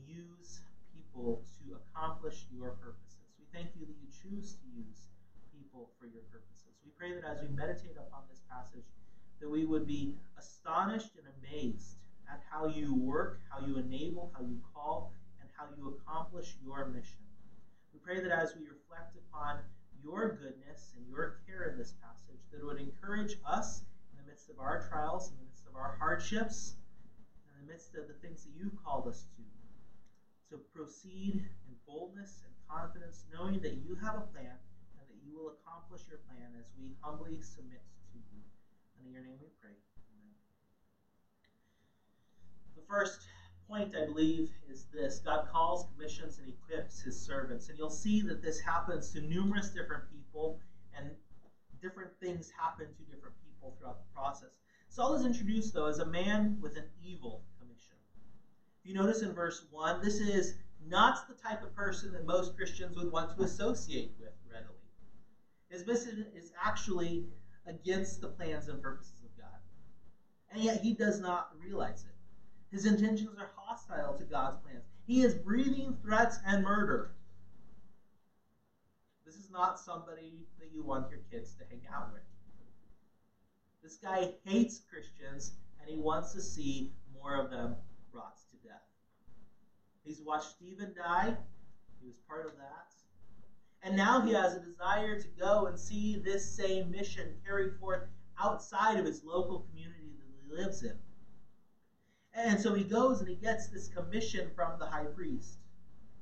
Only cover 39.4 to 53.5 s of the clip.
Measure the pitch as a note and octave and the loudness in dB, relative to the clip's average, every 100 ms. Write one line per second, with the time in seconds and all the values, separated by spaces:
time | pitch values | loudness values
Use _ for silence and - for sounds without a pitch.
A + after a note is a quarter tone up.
39.4 | D3+ _ G#3+ G#3 _ - - G#3+ - - | -20 _ -20 -20 _ -16 -16 -18 -20 -20
40.4 | _ _ _ _ _ _ _ _ _ _ | _ _ _ _ _ _ _ _ _ _
41.4 | _ _ _ _ _ _ _ _ _ - | _ _ _ _ _ _ _ _ _ -18
42.4 | - - - D3+ D#3+ G3+ - - - - | -14 -12 -12 -14 0 2 2 0 -12 -18
43.4 | - - - G#3 G3+ - D#3 D3+ D#3+ E3 | -20 -20 -8 -4 -2 0 0 4 6 6
44.4 | - - - C3 - D3+ C#3 - D#3 D3+ | 4 0 -4 -8 -6 -2 0 2 4 4
45.4 | - E3 E3 F3+ - D3 D3+ - D#3 - | 4 6 6 4 0 -2 -2 0 0 -2
46.4 | C3+ - - D#3+ - - - - - C#4 | -6 -10 -4 -2 -2 0 0 0 2 0
47.4 | B3+ A#3 - D3 D#3 - G#3 G#3+ E3+ - | 0 0 -2 -2 0 2 6 6 6 2
48.4 | E3 D#3 - F3 F3 D#3+ - D#3 D3+ E3+ | 2 2 4 4 4 2 0 0 2 4
49.4 | G3+ G#3 - F3 D#3+ - - D3 - D3+ | 6 6 2 0 -2 -2 -2 -6 -8 -2
50.4 | D#3 - - - - C#3 C#3+ - - - | 0 0 -4 -10 -12 -8 -8 -10 -14 -16
51.4 | - - - - F#3 F#3+ F#3 - F3+ E3+ | -16 -20 -16 -10 -10 -8 -12 -6 -4 -4
52.4 | - - E3 E3 D3+ - - C#3 C3 - | -6 -2 -2 -2 -8 -10 -10 -8 -8 -8
53.4 | D3+ | -10